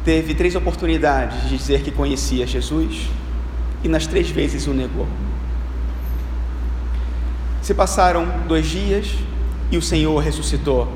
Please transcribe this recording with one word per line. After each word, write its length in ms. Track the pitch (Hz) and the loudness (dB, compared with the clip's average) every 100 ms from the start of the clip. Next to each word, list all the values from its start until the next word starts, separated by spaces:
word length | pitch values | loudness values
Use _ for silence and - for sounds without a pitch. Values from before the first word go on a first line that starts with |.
Teve 320 | - 160 156 147 | 4 2 2 0
três 200 | 175 180 | 2 2
oportunidades 920 | 165 165 170 160 151 135 117 123 131 | -2 -2 0 2 4 2 0 -2 0
de 80 | 131 | 0
dizer 240 | - 139 | 2 0
que 100 | 147 | 2
conhecia 540 | 147 139 135 - 127 123 | 0 0 0 0 0 0
Jesus 640 | 127 123 156 160 - - - - - - - - - | 0 0 0 0 -2 -4 -4 -4 -4 -4 -4 -4 -2
e 40 | - | 0
nas 180 | 156 - | 0 2
três 240 | 190 170 | 0 0
vezes 380 | - 139 143 143 | 0 0 0 0
o 60 | |
negou. 340 | 135 127 - - - 101 - - - - - - - - - - - - - - - - - - - - - - - | 0 0 -2 -2 -2 -4 -4 -2 -4 -4 -4 -4 -4 -4 -4 -2 -4 -4 -2 -2 -2 -2 -2 -2 -2 -2 -2 -2 -2
Se 120 | - | 0
passaram 540 | - 185 - 180 170 170 - - | 2 2 4 4 4 2 0 2
dois 200 | 160 156 | 2 2
dias 480 | 170 202 202 208 - - - - - - | 0 0 0 0 -2 -2 -2 -2 -2 0
e 60 | 170 | 0
o 40 | |
Senhor 360 | 160 170 156 156 | 2 2 4 4
ressuscitou. 720 | 151 151 151 143 - 127 117 | 2 0 0 0 2 2 2